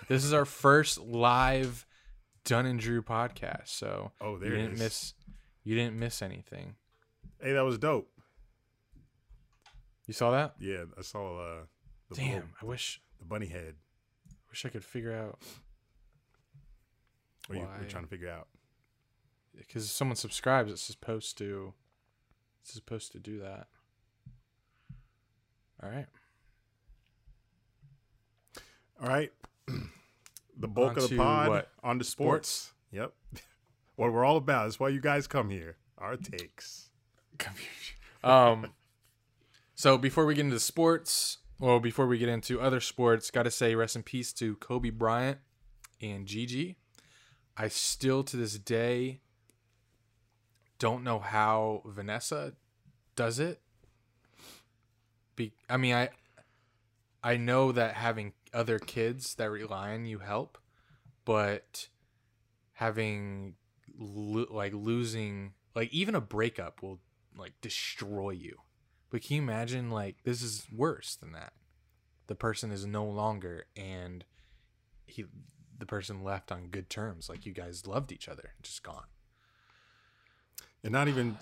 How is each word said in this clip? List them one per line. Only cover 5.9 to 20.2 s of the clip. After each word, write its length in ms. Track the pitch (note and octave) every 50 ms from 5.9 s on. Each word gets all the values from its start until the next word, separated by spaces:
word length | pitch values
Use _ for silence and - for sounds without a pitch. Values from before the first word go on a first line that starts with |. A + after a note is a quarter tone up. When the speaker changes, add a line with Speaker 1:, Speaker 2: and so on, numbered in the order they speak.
| A2 A2+
Speaker 2:
miss 240 | A#2 A#2 - - G2+
anything. 540 | F#2+ F#2+ F2+ - - - F#2+ F2+ F#2 G#2 - _ _ _ _ _ _ _ _ - - - -
Speaker 1:
Hey, 120 | C3+ C3+ C#3
that 100 | C#3 C3
was 140 | C3 A#2+ A2+
dope. 320 | B2+ D#3 D3 A2+ - - _ - _ _ _ - - - _ _ _ _ _ _ _ _ - - - _ _ _ _ _ - - _ _ _ _ _ - - - - - _ _ _
Speaker 2:
You 80 | - G#2+
saw 160 | - B2 A#2+
that? 240 | B2 C3+ D3+ D3 - -
Speaker 1:
Yeah, 260 | G2 G2 G2 F2+ F2 E2 - G2+
I 40 | F#2
saw, 360 | - - G#2 G2+ F#2 F2 F2
uh, 200 | F2 E2+ E2 E2 E2 - _ _ _ - - - _ -
the 80 | -
Speaker 2:
Damn, 100 | C3+ C3+ C3+ A#2
Speaker 1:
little, 140 | F#2+ E2 E2 - - A2
Speaker 2:
I 20 |
wish 360 | A2+ B2 A#2+ - - - - _ _ - -
Speaker 1:
the 60 | E2+
bunny 220 | E2 G2+ G#2+ G#2+
head. 300 | E2+ D#2+ F2+ E2+ D#2+ D2+ D2+ _ _ _ _ _ _ _ _ _ - - - _ _
Speaker 2:
wish 160 | - - -
I 40 | B2+
could 160 | - A2 G2+
figure 280 | - - B2 A2+ A#2 A2+
out 240 | A2 A2 G#2 - - - - - - - - - _ _ _ _ _ _ _ _ _ _ _ _ _ _ _ _ - - - - - _ _ _ _ _ _ _ _ _ _ _ _ -
Speaker 1:
What 120 | - F#2+ F#2
you, 60 | F#2
Speaker 2:
why. 120 | F#2+ F#2+ G2+
Speaker 1:
we're 100 | G2 G2+
trying 160 | G2 F#2 E2+
to 40 | E2
figure 180 | G2 F2 F2 F2
out. 180 | E2+ E2 D#2+ - _ _ _ _ _ _ _ _ _ _ _ _ _ _ _ _ _ _ _ _ _ - - - -
Speaker 2:
'Cause 120 | A2+ G#2+
if 60 | G#2+
someone 260 | - - C#3 C3 A#2+
subscribes, 560 | -